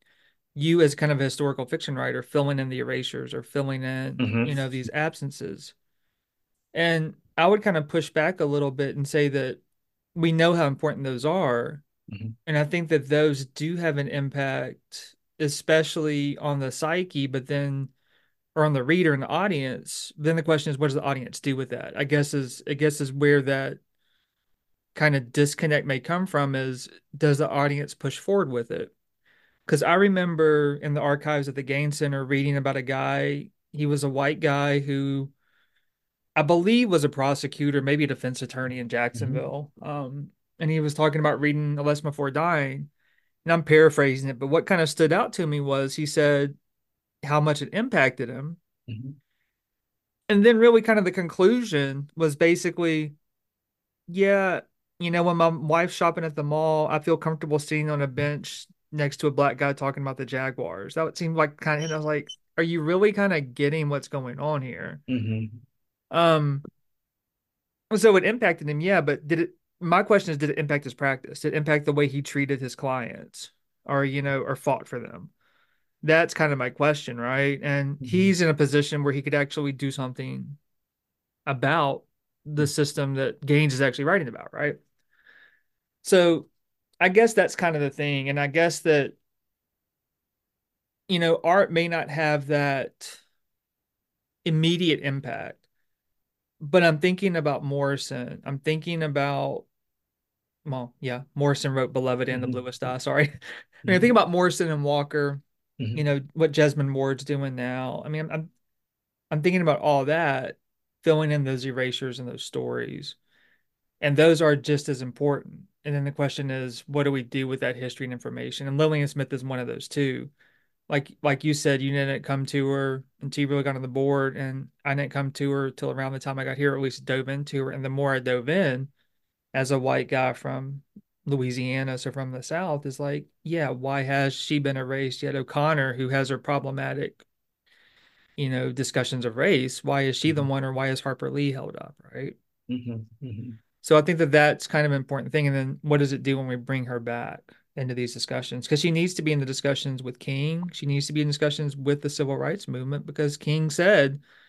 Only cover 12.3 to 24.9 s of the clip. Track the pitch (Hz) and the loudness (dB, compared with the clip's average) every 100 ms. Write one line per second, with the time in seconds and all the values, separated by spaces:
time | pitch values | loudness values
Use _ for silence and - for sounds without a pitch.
12.3 | 113 - 151 147 175 165 156 131 147 151 | -10 -2 0 0 0 2 0 2 4 4
13.3 | 139 135 - 151 175 165 143 139 143 139 | 2 -6 -8 -6 -2 -2 -2 -2 -4 -4
14.3 | 139 135 135 131 - _ - - _ _ | -4 -4 -4 -6 -10 _ -20 -20 _ _
15.3 | - 151 147 - 160 156 - 151 147 143 | -4 -4 -2 2 4 4 -2 -2 -2 -2
16.3 | 139 151 143 135 127 156 175 185 190 139 | -4 -4 -4 -4 -4 -2 -2 -4 -4 -4
17.3 | 131 131 143 143 139 135 _ _ _ _ | -4 -4 -4 -4 -4 -8 _ _ _ _
18.3 | _ _ - 151 139 127 175 165 139 135 | _ _ 0 2 2 2 4 4 2 0
19.3 | 156 202 160 135 101 - - - - 151 | -2 0 -2 -4 -8 -10 -12 -12 -4 -2
20.3 | 165 160 156 151 139 147 135 - 135 123 | 0 2 2 0 0 0 0 -2 -4 -6
21.3 | - 143 131 131 - - - 143 147 143 | -8 -4 -4 -4 -8 -8 -4 2 2 2
22.3 | 147 127 - - 143 151 147 139 139 147 | -2 -4 -8 -8 0 0 0 -4 2 6
23.3 | 143 135 135 135 139 _ _ _ _ _ | 6 4 0 -2 -8 _ _ _ _ _
24.3 | _ _ _ _ _ _ | _ _ _ _ _ _